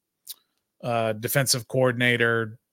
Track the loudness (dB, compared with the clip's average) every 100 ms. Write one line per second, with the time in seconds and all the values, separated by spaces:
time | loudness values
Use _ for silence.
0 | _ _ -20 -20 _ _ _ _ -4 -2
1 | -2 -4 -2 0 0 -2 -2 0 0 2
2 | 2 4 2 2 -2 -10 _